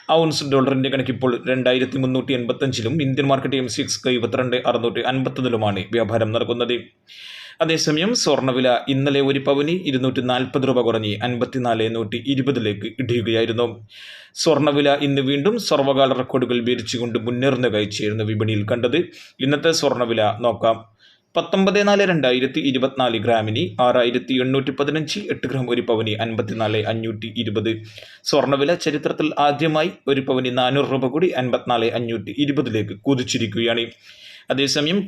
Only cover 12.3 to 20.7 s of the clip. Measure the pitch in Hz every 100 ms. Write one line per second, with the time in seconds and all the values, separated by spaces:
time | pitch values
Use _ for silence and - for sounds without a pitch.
12.3 | 135 131 127 107 104 110 - 113 120 107
13.3 | 113 113 113 120 104 110 - - - -
14.3 | - 170 143 151 143 143 143 143 139 131
15.3 | 143 165 233 - 147 135 135 135 127 127
16.3 | 135 120 123 117 120 107 117 120 117 113
17.3 | 123 127 123 123 104 101 - 104 110 107
18.3 | 110 110 107 104 120 120 151 175 - -
19.3 | - 131 147 165 160 139 120 120 110 104
20.3 | 107 120 107 113